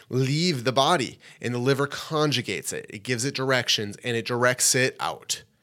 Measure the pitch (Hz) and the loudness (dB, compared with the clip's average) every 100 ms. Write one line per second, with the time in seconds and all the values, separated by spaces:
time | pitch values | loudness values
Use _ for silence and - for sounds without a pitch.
0 | - 127 131 147 180 135 107 135 143 170 | -4 0 0 2 0 0 0 2 4 4
1 | 110 - - - 117 123 127 135 143 - | 0 -8 -20 -8 -4 0 2 2 0 -4
2 | - 156 151 123 107 87 - 78 - 101 | -4 0 0 0 -2 -6 -6 -8 -10 -10
3 | 110 120 135 135 131 127 117 - 104 98 | -4 -2 -2 -2 0 2 2 0 -2 -6
4 | 120 117 113 120 123 123 - 127 131 - | -4 -2 -2 2 2 4 2 4 2 0
5 | 82 - - - - _ | -6 -6 -8 -8 -10 _